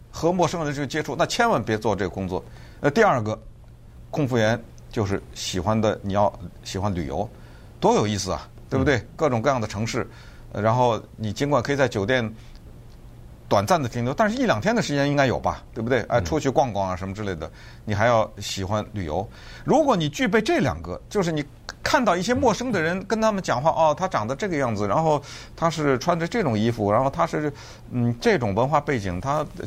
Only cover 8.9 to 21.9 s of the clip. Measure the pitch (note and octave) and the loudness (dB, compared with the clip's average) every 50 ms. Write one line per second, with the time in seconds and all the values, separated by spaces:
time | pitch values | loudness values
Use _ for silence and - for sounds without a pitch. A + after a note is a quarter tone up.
8.9 | C#3 A2 - - - - E3 D3 B2+ A2+ A2 - C3+ B2 G#2+ G2+ - G2+ A2+ A2+ | 2 2 0 -6 -4 -2 0 0 0 2 2 2 0 0 -2 -4 -4 -4 -4 -2
9.9 | - B2 - - - - - - - - - - - - G2+ A2 A2+ B2+ B2+ A#2+ | -2 -4 -4 -6 -10 -16 -20 -20 -20 -18 -16 -10 -6 0 2 2 4 4 4 4
10.9 | A2+ G#2 - - - - A2 G#2+ G2 - C#3+ C#3+ D3 C3 A2+ - C#3+ C#3 C#3 A#2+ | 2 0 -4 -8 -10 -6 -6 -6 -2 -2 0 2 2 2 2 2 2 2 2 2
11.9 | - A2 G2 G2 C3 B2+ A#2 A2 A2+ - - - - - - - - - - - | 2 0 0 2 2 2 0 -2 -6 -10 -16 -20 -20 -20 -20 -20 -20 -20 -20 -20
12.9 | - - - - - - - - - - - - B2 G#2 F#2+ - F#3+ E3+ C#3 A#2 | -20 -20 -20 -20 -20 -20 -20 -20 -20 -20 -2 2 2 2 4 4 4 2 2 0
13.9 | - B2 A#2 B2 C#3 - A3+ G#3 A3 C4 C4+ - C3+ G#2+ - G3 A#3+ A#3 D3 - | -2 -2 -2 -2 2 2 2 2 2 2 2 2 2 2 2 2 2 2 0 0
14.9 | C#3+ C#3+ C#3 C#3+ C#3+ C#3+ C#3 B2+ G2 C#2 - F#2 E2 - - - - A#2+ A2 A#2 | 0 0 0 2 2 4 4 4 2 2 0 -2 -2 -2 -8 -10 -8 -6 0 0
15.9 | C3 A#2 G2+ - - A#2+ F#2 E2+ D#3+ D3+ - C#3 B2 E3 C#3+ B2+ G2 G2 G2 F#2 | 0 0 2 2 0 0 2 0 -2 0 0 2 2 2 2 2 0 -2 -2 -2
16.9 | F#2 F#2 F#2+ F#2+ G2 G#2 G#2+ G2 F#2 D#2+ D#2+ D#2 - - - - - - - - | -2 -4 -6 -8 -6 -6 -6 -6 -6 -6 -8 -10 -12 -16 -20 -20 -20 -12 -6 -4
17.9 | G#2+ G2 A2 B2 A#2+ A2+ G#2+ - - - G2+ - - G2 F#2+ F2+ G#2+ G#2+ - - | 0 2 4 6 6 4 4 2 -4 -8 -10 -8 -6 -6 -4 -2 -2 -2 -4 -4
18.9 | - G#2 F2+ D2+ D2 F2 G#2 A#2+ - - - - - - - - G#3+ C#4+ D#4+ C#4 | -6 -6 -4 -4 -4 -4 -6 -8 -12 -16 -18 -18 -18 -8 0 2 4 4 6 4
19.9 | A#3+ F3+ D#3 D3 D3 - C4+ A3 F#3 A3 A3 C#4 F4 D#4 F#3+ B2 E2 E2 D#2+ F2 | 2 2 0 -2 -2 -2 0 2 2 2 2 2 2 2 2 0 0 -2 -6 -8
20.9 | F2 - - - - G#3 F3+ E3+ E3 D3+ C#3+ - - - - - - - - - | -10 -10 -10 -4 -2 -2 0 0 0 -2 -4 -6 -10 -16 -18 -18 -18 -8 -2 0